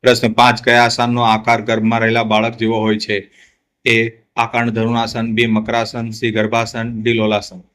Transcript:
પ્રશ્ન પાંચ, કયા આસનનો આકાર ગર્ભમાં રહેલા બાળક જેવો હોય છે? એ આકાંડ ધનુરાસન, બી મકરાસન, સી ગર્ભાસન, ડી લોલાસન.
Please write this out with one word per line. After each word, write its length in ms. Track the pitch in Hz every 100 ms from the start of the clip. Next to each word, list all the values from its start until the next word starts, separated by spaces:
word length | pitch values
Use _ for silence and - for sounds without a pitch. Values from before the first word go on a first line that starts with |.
પ્રશ્ન 320 | 127 120 117
પાંચ, 300 | 113 123 120
કયા 200 | - 120
આસનનો 380 | 120 117 120 120
આકાર 400 | 120 110 110 117
ગર્ભમાં 380 | 107 113 110 117
રહેલા 240 | 113 117
બાળક 300 | 110 107 113
જેવો 260 | 120 113 113
હોય 200 | 110 107
છે? 320 | 104 104 - _ _ _ _ _ -
એ 240 | 113 113 - _ -
આકાંડ 340 | 117 120 117
ધનુરાસન, 680 | 110 113 117 110 120 117 110
બી 100 | 117
મકરાસન, 640 | 107 110 117 113 123 117
સી 220 | 110 117
ગર્ભાસન, 720 | 110 107 117 113 120 117 117
ડી 120 | 113
લોલાસન. 500 | 113 107 104 - 92 _